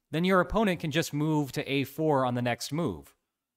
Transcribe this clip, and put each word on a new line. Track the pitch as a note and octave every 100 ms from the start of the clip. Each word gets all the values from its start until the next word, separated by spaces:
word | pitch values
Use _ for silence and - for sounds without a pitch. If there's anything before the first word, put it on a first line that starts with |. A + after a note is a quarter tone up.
| _
then | D3
your | F3+ F#3+
opponent | E3+ G3 A3 F3
can | E3
just | C#3+ D3+
move | D3 D3+ D#3 C#3+
to | D3+ -
a | C#3
four | C3 - D#3 C#3+
on | B2+ B2
the |
next | B2 A#2 -
move. | D3 D#3+ D#2+ C#2+ _ _ _ _